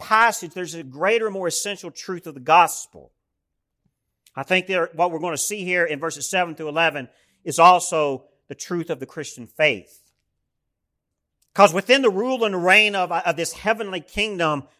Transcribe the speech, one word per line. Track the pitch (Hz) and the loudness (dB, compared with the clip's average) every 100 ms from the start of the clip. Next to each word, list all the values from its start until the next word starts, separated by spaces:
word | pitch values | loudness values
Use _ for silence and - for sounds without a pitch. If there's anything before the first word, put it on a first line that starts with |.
passage, | - 220 233 - 170 | -2 2 2 0 -8
there's | 185 170 | -10 -10
a | 165 | -10
greater, | 135 139 185 226 220 | -14 -4 0 0 -2
more | 196 175 | -4 -4
essential | - 202 196 175 | -4 -6 -8 -12
truth | - - 180 160 | -14 -12 -12 -12
of | |
the | 139 | -10
gospel. | 127 170 165 - - 82 65 _ _ _ _ _ _ _ _ _ _ _ _ | 4 6 6 0 -14 -20 -20 _ _ _ _ _ _ _ _ _ _ _ _
I | - | -12
think | 135 185 185 | -2 -2 0
there, | 185 170 | -2 -2
what | 156 180 | 0 -2
we're | 160 | 0
gonna | 175 147 | -4 -4
see | - 208 | -6 -6
here | 180 180 | -2 0
in | 170 147 | 0 -2
verses | 160 143 - | -6 -8 -4
seven | 185 175 156 | -2 -2 -4
through | 156 | -6
eleven | 151 165 147 120 _ _ _ | 0 0 -2 -8 _ _ _
is | - 143 | -4 6
also | 170 180 - 165 147 131 - _ - | 8 8 4 0 0 -2 -10 _ -20
the | 143 | -16
truth | - 175 160 | -8 -8 -6
of | 139 | -8
the | 131 | -10
Christian | 160 143 - 113 | -12 -14 -14 -14
faith. | - 151 104 - _ _ _ _ _ _ _ _ _ _ _ _ _ _ _ _ | 0 0 0 -6 _ _ _ _ _ _ _ _ _ _ _ _ _ _ _ _
'Cause | - 202 | 6 6
within | 170 196 269 | 6 2 2
the | 254 | 2
rule | 190 247 254 | 0 -2 -2
and | 220 185 | -2 0
reign | 175 202 214 | 4 6 4
of, | 196 180 | 0 -2
of | 175 175 160 | -2 -2 -2
this | 160 | -6
heavenly | - 208 226 208 185 | -4 -4 -2 -4 -10
kingdom | - - 214 190 160 147 135 _ | -8 -6 -4 -2 0 -2 -6 _